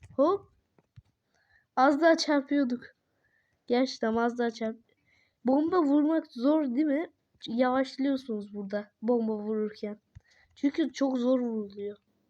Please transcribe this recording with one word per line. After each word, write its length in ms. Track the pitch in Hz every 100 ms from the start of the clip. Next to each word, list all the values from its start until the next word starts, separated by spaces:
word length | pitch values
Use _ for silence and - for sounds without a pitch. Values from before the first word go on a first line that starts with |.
| - -
Hop. 360 | 302 403 - _ _ _ _ - - _ _ _ _ _ _ -
Az 260 | 269 285
daha 160 | 330 320
çarpıyorduk. 640 | - 285 269 285 254 247 - _ _ _ _ _ _ _ -
Gerçekten 480 | 240 262 - 226 226
az 220 | 240 240
daha 100 | 233
çarp-, 480 | 226 220 220 _ _ _ _ _ _ 240
bomba 360 | 277 320 370
vurmak 460 | 285 294 302 320 320
zor 440 | 240 262 311 277 240
değil 120 | 311
mi? 240 | 277 277 _ _ _ -
Yavaşlıyorsunuz 1040 | 233 254 262 269 - 277 269 254 214 202
burada 380 | 208 196 202 208 _
bomba 360 | 220 247 220 214
vururken. 600 | 214 214 214 - 208 208 _ - _ _ _ _
Çünkü 380 | 277 330 269
çok 240 | - 277 254
zor 220 | 240 262
vuruluyor. 580 | 240 220 202 202 202 208 _ _